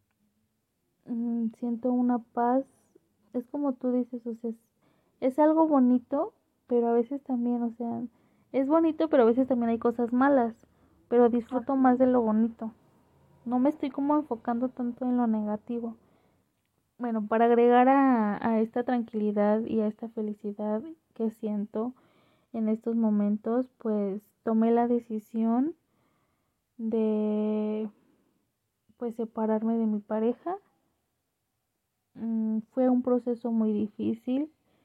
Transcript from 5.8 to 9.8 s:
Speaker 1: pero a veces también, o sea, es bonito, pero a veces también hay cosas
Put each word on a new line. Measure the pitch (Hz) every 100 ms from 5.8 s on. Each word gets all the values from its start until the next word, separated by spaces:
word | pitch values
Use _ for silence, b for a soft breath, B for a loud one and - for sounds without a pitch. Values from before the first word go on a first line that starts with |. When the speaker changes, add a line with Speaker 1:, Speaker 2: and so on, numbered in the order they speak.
| 247 247 - 277 415 - _ _ -
Speaker 1:
pero | 240 233
a |
veces | 233 233 277
también, | - 247 240 240
o | 233
sea, | 226 233 233 240 b b b b
es | 262 269
bonito, | 320 330 311 320
pero | 285
a | 233
veces | 240 262
también | 240 233
hay |
cosas | 233